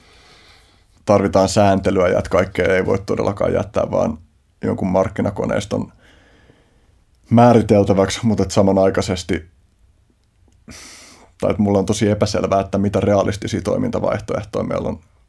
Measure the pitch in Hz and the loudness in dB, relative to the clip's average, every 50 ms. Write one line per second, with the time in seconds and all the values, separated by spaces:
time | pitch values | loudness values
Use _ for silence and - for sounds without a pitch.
0 | _ _ _ - _ _ - - _ - - _ _ _ _ _ _ _ _ _ | _ _ _ -20 _ _ -20 -20 _ -20 -20 _ _ _ _ _ _ _ _ _
1 | _ - 104 101 95 98 - 98 95 95 - 110 104 101 98 95 98 95 95 95 | _ 2 4 4 4 2 2 2 2 4 4 4 4 4 4 2 0 0 0 2
2 | 90 90 95 - - - - 87 95 95 - - 90 87 92 92 92 - 101 101 | 2 2 2 0 -2 0 0 0 0 0 -2 -2 0 2 0 0 0 0 -2 -4
3 | - - 101 101 107 104 101 101 - 87 87 90 - 101 - 95 90 - 90 92 | -2 -4 -4 -2 -2 -4 -2 -2 -2 -2 -2 -2 -4 -4 -4 -4 -4 -2 -2 -2
4 | 95 92 - - - _ _ _ _ _ _ _ - - 98 - 104 92 92 95 | -2 -2 -4 -8 -12 _ _ _ _ _ _ _ -6 -6 -4 -4 -4 -2 0 0
5 | 95 113 - - 104 101 98 - - 113 113 104 104 - - 104 107 - - _ | 0 0 -2 -4 -6 -4 -4 -4 -4 -4 -4 -4 -4 -4 -6 -6 -6 -8 -12 _
6 | _ _ _ _ _ _ _ _ _ _ _ _ _ _ _ _ _ _ _ _ | _ _ _ _ _ _ _ _ _ _ _ _ _ _ _ _ _ _ _ _
7 | _ _ _ _ _ _ 117 117 120 120 117 113 104 104 110 101 98 95 98 95 | _ _ _ _ _ _ 4 6 6 8 6 6 4 4 4 4 4 4 2 2
8 | 98 95 - - - 113 104 95 98 90 - 110 101 98 95 98 95 98 92 92 | 0 0 -2 -4 -2 -2 0 0 -2 0 0 2 2 2 4 2 2 2 2 0
9 | - - 95 90 - - 95 82 - - _ _ _ _ _ _ _ _ _ _ | -2 -2 -4 -6 -4 -6 -6 -6 -8 -12 _ _ _ _ _ _ _ _ _ _
10 | _ _ _ _ _ _ _ _ _ _ _ _ _ - - - - - - - | _ _ _ _ _ _ _ _ _ _ _ _ _ -20 -20 -20 -20 -20 -20 -20
11 | - - - - - _ _ _ - 98 101 - 107 101 101 98 95 - 107 - | -20 -20 -20 -20 -20 _ _ _ -2 -2 0 0 0 2 2 2 0 0 -2 0
12 | 113 101 104 101 104 101 - 95 95 90 95 98 98 98 - 98 98 101 101 98 | 0 0 0 0 -2 -2 -2 -2 -2 0 0 -2 0 -2 -2 -2 -2 0 0 0
13 | 98 98 101 98 95 104 104 - - 104 - 92 - - 92 92 101 - - 92 | 0 2 2 2 0 0 -4 -6 -8 -6 -6 -6 -4 -4 -4 -2 -4 -4 -4 -4
14 | 90 92 - - 104 - - - - - - 101 95 - 87 90 - - - 82 | -4 -4 -4 -4 -6 -6 -8 -8 -8 -8 -8 -6 -6 -4 -6 -6 -6 -6 -8 -10
15 | - _ _ _ _ | -14 _ _ _ _